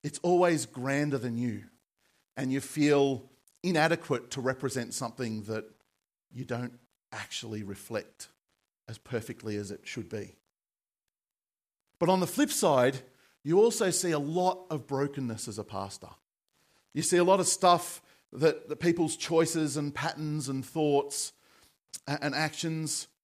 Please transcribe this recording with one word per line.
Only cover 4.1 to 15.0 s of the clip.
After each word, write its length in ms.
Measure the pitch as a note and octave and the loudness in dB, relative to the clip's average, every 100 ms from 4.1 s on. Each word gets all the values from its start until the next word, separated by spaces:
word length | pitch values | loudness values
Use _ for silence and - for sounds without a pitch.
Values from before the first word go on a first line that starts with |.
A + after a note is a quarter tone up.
| B2 - | -4 -4
to 100 | C#3 | -4
represent 500 | B2+ C3 C#3 B2+ A#2 | -4 -2 -4 -4 -6
something 520 | - A#2+ - A#2+ A2 | -8 -8 -6 -6 -6
that 200 | G2+ A2 - _ _ _ _ _ _ | -6 -8 -8 _ _ _ _ _ _
you 140 | B2 | -14
don't 300 | A#2 A#2+ B2 - _ _ _ | -8 -6 -8 -12 _ _ _
actually 520 | G#2+ - - A#2 G#2+ | -14 -10 -10 -8 -8
reflect 640 | G2+ F#2+ - A2 - _ - _ _ _ _ _ - | -8 -12 -8 -8 -8 _ -20 _ _ _ _ _ -18
as 80 | A2+ | -18
perfectly 600 | - A#2+ G#2 - G#2+ G#2 | -8 -8 -6 -10 -6 -6
as 160 | G2 | -8
it 80 | G2+ | -12
should 260 | - - F2 | -10 -12 -8
be. 280 | G#2+ G2 _ _ _ _ _ _ _ _ _ _ _ _ _ _ _ _ _ | -10 -10 _ _ _ _ _ _ _ _ _ _ _ _ _ _ _ _ _
But 100 | E3+ | 2
on 120 | F#3 | 4
the 60 | F3 | 2
flip 240 | - D4 | 0 0
side, 500 | - F#3+ C3+ B2+ C3+ - _ _ _ | 2 4 6 4 2 -12 _ _ _
you 160 | C#3+ F3+ | 2 4
also 320 | A3+ A3+ F#3+ | 4 4 0
see 220 | F#3 F3+ | 2 0
a 60 | D3+ | 0
lot 460 | C#3+ E3+ F#3 - - | 0 0 0 0 -6
of 160 | D#3 - | -8 -4
brokenness 600 | C3+ | -2